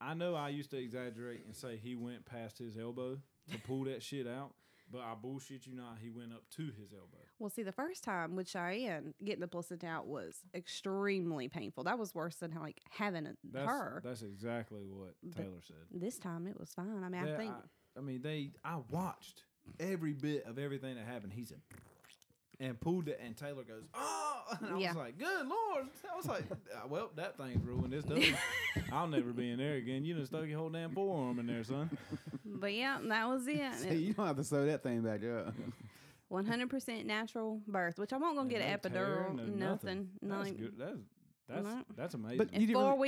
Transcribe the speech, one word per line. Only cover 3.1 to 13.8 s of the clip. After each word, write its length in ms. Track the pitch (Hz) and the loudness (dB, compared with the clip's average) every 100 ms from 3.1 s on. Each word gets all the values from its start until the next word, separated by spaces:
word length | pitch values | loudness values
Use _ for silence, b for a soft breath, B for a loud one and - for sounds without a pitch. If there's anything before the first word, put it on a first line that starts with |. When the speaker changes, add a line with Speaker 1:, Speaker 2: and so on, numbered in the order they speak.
| 135 - _ - | -4 -10 _ -10
Speaker 1:
to 60 | 110 | -8
pull 260 | - 135 135 | -2 0 0
that 180 | 123 | -2
shit 240 | - 139 120 | -4 -4 -4
out, 260 | 127 139 - b b b | -4 -8 -12 b b b
but 80 | 123 | -8
I 140 | 117 110 | -6 -6
bullshit 500 | 123 135 - 135 131 | -6 -6 -8 -12 -10
you 80 | 127 | -10
not, 240 | 120 113 | -10 -10
he 60 | 117 | -10
went 240 | 113 117 | -8 -10
up 100 | 113 - - | -12 -12 -6
to 80 | |
his 280 | 156 104 101 | -6 -6 -12
elbow. 320 | 101 87 85 - - | -16 -18 -20 -18 -6
Speaker 2:
Well, 100 | 214 | -6
see, 140 | - | -2
the 80 | 196 | -4
first 320 | 190 302 370 | -2 -4 -4
time 320 | - 185 165 185 | 0 0 2 0
with 140 | 180 | -2
Cheyenne, 640 | 190 175 208 247 160 151 - | 0 0 0 0 -2 -4 -6
getting 160 | 202 202 | -4 -2
the 60 | 175 | -2
placenta 380 | 175 170 170 170 | -4 -4 -6 -2
out 200 | 160 - | -2 -2
was 320 | 139 82 - - | -4 -6 -10 -10
extremely 960 | 180 175 - 196 196 202 196 170 151 127 | -8 -6 -4 0 4 4 4 4 2 0
painful. 380 | 165 101 - 165 | -2 -4 -2 0
That 120 | 240 | 2
was 160 | 202 | 0
worse 220 | 170 165 - | -2 -2 -2
than, 160 | 170 160 | -6 -4
like, 260 | 156 - - | -6 -10 -10
having 380 | - 208 170 147 | -2 0 0 -2
a, 80 | - - | -8 -6
Speaker 1:
That's, 160 | 127 151 | 0 2
Speaker 2:
her. 340 | 277 | 2